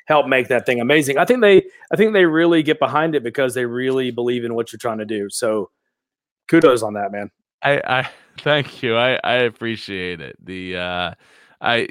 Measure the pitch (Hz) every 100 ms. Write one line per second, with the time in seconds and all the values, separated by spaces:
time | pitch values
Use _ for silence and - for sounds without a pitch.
0 | - 151 131 131 120 120 120 120 120 156
1 | 139 139 180 254 208 190 - _ - 156
2 | 220 202 175 156 170 165 143 151 127 147
3 | 165 147 117 127 131 127 120 120 131 131
4 | 127 120 120 123 117 117 113 110 120 110
5 | 107 107 101 - 113 110 92 _ _ _
6 | _ _ _ _ - 165 151 120 107 104
7 | 101 101 104 _ _ _ 139 143 - 127
8 | 135 - _ - 147 147 - - 120 113
9 | 127 127 - 123 120 - 117 110 - 95
10 | 90 85 67 - 62 92 92 90 87 90
11 | 87 - _ _ _ _ - 117 -